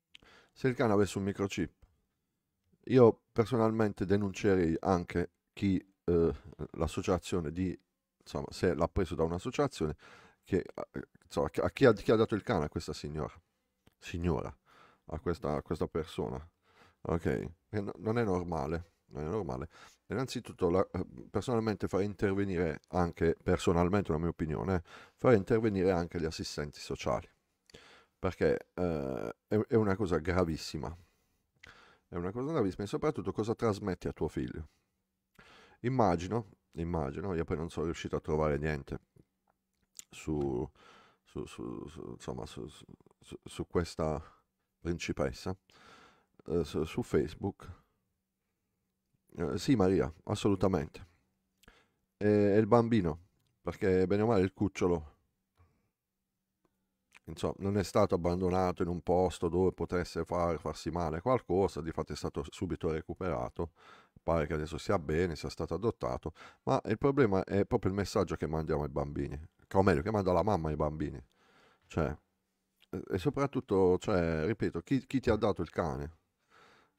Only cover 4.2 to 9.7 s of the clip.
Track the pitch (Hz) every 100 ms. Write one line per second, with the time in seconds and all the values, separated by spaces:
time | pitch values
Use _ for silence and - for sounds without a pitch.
4.2 | 101 92 107 92 82 80 92 90 - 87
5.2 | - _ _ - 98 92 - _ - 85
6.2 | 82 73 - - 78 - 80 - 92 90
7.2 | - 92 76 85 92 - _ _ _ _
8.2 | - 73 - - 92 73 87 - 92 82
9.2 | 82 87 127 139 143